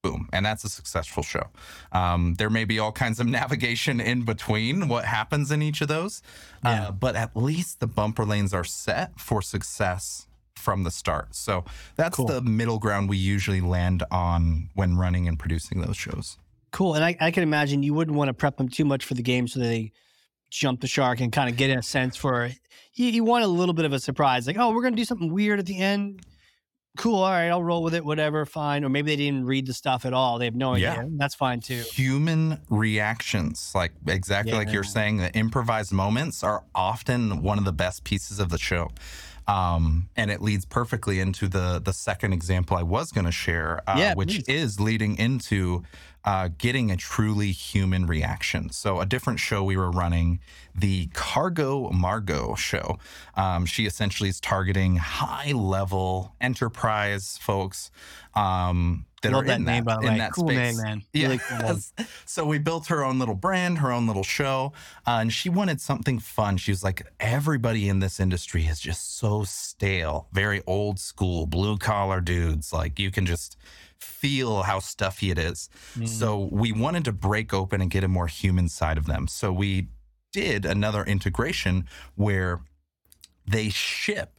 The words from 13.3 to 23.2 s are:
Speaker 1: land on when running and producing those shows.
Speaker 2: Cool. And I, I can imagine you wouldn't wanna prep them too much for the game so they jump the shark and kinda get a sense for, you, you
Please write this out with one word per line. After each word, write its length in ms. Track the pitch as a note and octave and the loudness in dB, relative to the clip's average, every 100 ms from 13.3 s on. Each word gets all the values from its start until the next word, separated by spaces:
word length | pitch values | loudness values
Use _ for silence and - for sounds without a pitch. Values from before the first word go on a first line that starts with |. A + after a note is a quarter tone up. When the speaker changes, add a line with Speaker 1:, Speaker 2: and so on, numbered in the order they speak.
| G2+ F#2+ F#2+ | 0 2 0
Speaker 1:
land 420 | F2+ F2+ F2+ F2+ - | 2 2 2 0 0
on 580 | F2+ F2 E2+ E2 D#2 - - | 0 2 2 2 2 -2 0
when 200 | F#2+ F2+ | 2 2
running 320 | F2+ F#2 F2 | 2 0 0
and 100 | D#2+ | -2
producing 440 | F2+ E2 - F#2 | -2 -4 -4 -4
those 160 | E2 - | -4 -4
shows. 400 | - - - - _ _ _ | -6 -8 -10 -14 _ _ _
Speaker 2:
Cool. 220 | - F#3+ | -2 0
And 100 | D3+ | 2
I, 140 | E3 F3 | 2 2
I 120 | E3 | 2
can 120 | F3+ | 2
imagine 400 | E3 D3+ C#3+ C#3+ | 2 2 2 2
you 100 | C#3+ | 2
wouldn't 220 | D3 E3 D3 | 0 2 2
wanna 180 | C#3+ | 0
prep 220 | A#2+ D3 - | 0 -2 0
them 120 | B2+ | -4
too 160 | - D3 | 0 0
much 180 | C3+ | 0
for 100 | - | -2
the 80 | B2+ | -4
game 220 | A#2+ B2 A#2+ | 0 0 0
so 120 | C3 | -2
they 320 | A#2+ A#2 A2 _ _ _ _ _ _ | 0 -2 -4 _ _ _ _ _ _
jump 300 | - C#3+ B2+ | -2 -2 0
the 80 | C3 | -2
shark 320 | - B2+ A#2+ | 2 2 2
and 140 | B2 | 0
kinda 180 | B2+ C3+ | 2 0
get 240 | A#2+ C#3 C3 | 2 2 2
a 40 | |
sense 320 | - C#3 B2+ - | 0 0 0 -2
for, 340 | C3+ B2 A#2+ B2+ _ - - | 0 0 -2 -6 _ -20 -16
you, 140 | - B3 | -2 2
you 160 | A3+ | 4